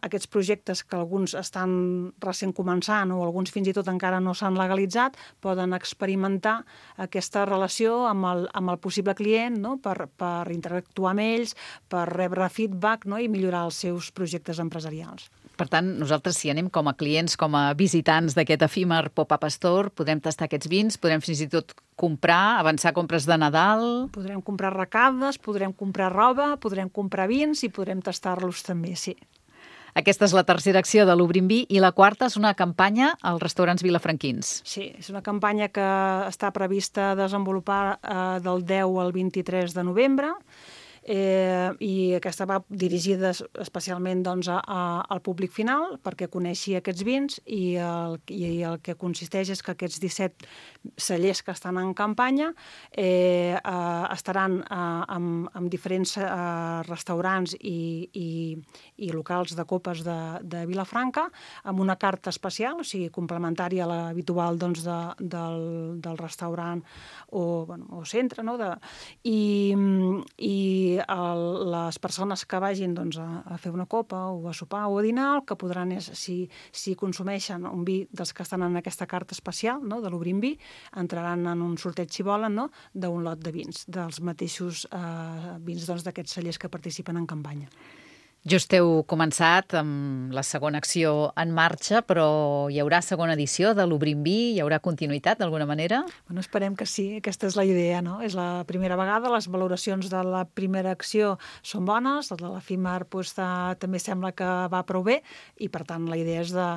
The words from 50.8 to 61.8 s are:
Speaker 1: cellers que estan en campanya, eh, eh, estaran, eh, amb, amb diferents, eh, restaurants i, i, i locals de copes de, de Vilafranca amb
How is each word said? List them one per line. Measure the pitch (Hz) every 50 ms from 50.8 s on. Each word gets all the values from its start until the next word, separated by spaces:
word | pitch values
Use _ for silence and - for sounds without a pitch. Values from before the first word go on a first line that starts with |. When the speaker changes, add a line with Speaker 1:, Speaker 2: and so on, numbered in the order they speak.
| - - -
Speaker 1:
cellers | - - - 185 170 185 196 185 -
que | - 196
estan | 175 - - 180 180 185
en | 185 190 180 -
campanya, | 208 214 208 247 247 254 269 285 302 330 330 - - - - - - -
eh, | - 214 190 185 180 180 180 180 175 175 175 175 180 -
eh, | - 196 180 180 170 175 170 170 180 - 185
estaran, | - - 190 185 190 190 190 185 180
eh, | - - 202 180 175 170 165 170 185 - 196
amb, | 175 175 170 170 170 170 - - 180
amb | 180 175 180
diferents, | 175 - 180 185 185 185 - - 208
eh, | 196 185 190 180 175 175 170 165 170 165 165 165 165
restaurants | 165 170 - - - 175 170 180 185 190 185 180 - - -
i, | - 202 175 170 165 165 165 160 180 - -
i, | 196 170 165 165 165 165 160 160 160 143 - - - - - _ -
i | 202 170
locals | 160 160 151 - 175 180 180 170 170 170
de | 160
copes | - 185 180 - 180 175 165 165
de, | 170 170 165 165 160 165 - -
de | 170 175 170 170 175
Vilafranca | 185 196 185 - - 233 254 254 - 294 330 359 - - - - - - -
amb | 196 190 185